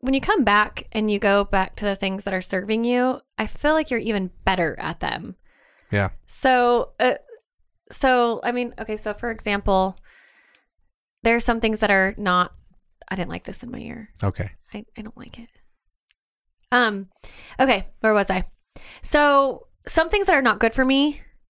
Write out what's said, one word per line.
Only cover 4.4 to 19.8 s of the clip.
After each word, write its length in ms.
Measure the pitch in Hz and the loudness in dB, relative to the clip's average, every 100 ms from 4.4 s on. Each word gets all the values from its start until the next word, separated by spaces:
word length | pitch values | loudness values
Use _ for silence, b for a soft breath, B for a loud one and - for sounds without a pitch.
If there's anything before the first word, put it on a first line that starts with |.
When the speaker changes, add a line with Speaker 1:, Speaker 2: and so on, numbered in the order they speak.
Speaker 1:
better 320 | - 185 165 - | -2 0 -2 -4
at 220 | 156 165 | -8 -6
them. 340 | - - 175 185 b b b b b | -6 -6 -8 -16 b b b b b
Speaker 2:
Yeah. 200 | 104 95 - - | -2 -2 -4 -6
Speaker 1:
So, 640 | - 262 254 247 240 - - | 0 2 4 4 2 -2 -2
uh, 140 | 247 - - - _ _ _ _ - | 0 -2 -8 -20 _ _ _ _ -10
so, 500 | - 269 247 240 220 | -2 2 2 2 -2
I 80 | - | -4
mean, 200 | 247 247 - | -4 -6 -8
okay, 180 | 214 214 | -10 -8
so 160 | 214 | -8
for 180 | 208 240 | -8 -8
example, 640 | 220 208 202 202 190 190 - b b b b b b b _ _ _ _ _ | -6 -4 -2 2 2 2 -4 b b b b b b b _ _ _ _ _
there 100 | 226 233 | 0 2
are 40 | |
some 200 | - 226 | 2 0
things 200 | 220 214 | 0 0
that 100 | 202 | 2
are 240 | 196 190 196 | 4 2 -2
not, 380 | 202 180 180 - - _ _ _ - | 0 0 0 -6 -20 _ _ _ -10
I 60 | 190 | -6
didn't 120 | 208 | -6
like 140 | 165 | -8
this 180 | - - | -10 -14
in 60 | 240 | -12
my 60 | - | -14
ear. 300 | - - 214 - | -12 -14 -16 -4
Speaker 2:
Okay. 300 | 202 - 101 - _ | -4 -4 -8 -12 _
Speaker 1:
I, 120 | 208 - - | -16 -16 -18
I 60 | |
don't 140 | - - | -18 -18
like 200 | - - | -20 -20
it. 100 | 233 _ _ _ _ _ _ _ _ _ _ _ - | -20 _ _ _ _ _ _ _ _ _ _ _ 0
Um, 360 | 247 226 196 196 _ B B B B | 2 2 -2 -10 _ B B B B
okay, 240 | 262 196 - - | 2 2 -2 -2
where 140 | 220 | 2
was 160 | 214 196 | 2 2
I? 140 | 185 185 - _ - B B | -2 -4 -10 _ -20 B B
So 640 | - 294 294 277 269 - - _ | 0 4 6 4 2 -2 -12 _